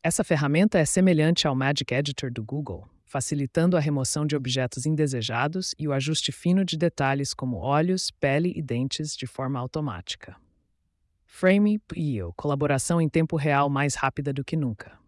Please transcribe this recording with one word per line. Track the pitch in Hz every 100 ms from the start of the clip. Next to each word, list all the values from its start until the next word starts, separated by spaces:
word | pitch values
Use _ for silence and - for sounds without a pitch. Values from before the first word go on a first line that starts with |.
Essa | 165 -
ferramenta | - 156 143 151 208 180
é |
semelhante | 151 - 185 165 156 175 156
ao | 131
Magic | 135 143 -
Editor | 123 143 135 131
do | 120
Google, | 107 143 143 90 - _
facilitando | _ 139 - 147 135 - 175 180
a |
remoção | 151 143 131 151
de | 151 147
objetos | 131 131 127 - 143
indesejados | 151 151 127 110 120 143 180 185 -
e | 151
o |
ajuste | 135 135 156 -
fino | - 175 185
de | 185 160
detalhes | 170 - 139 139 139
como | - 131 113
olhos, | 131 147 175 185 -
pele | - 139 143 175 -
e |
dentes | 143 120 131 - 151 -
de | 127
forma | - 135 135
automática. | 127 156 147 85 - - - - _ _ _ _ _ _ _ _
Frame | _ - 185 196 208 214
P | _ - 151 113
O, | 85
colaboração | - 147 139 147 135 - 170
em | 156
tempo | 165 160 165
real | 147 139 143
mais | 139 143 -
rápida | 135 - 143
do | 135
que | 135 165
nunca. | 135 107 - -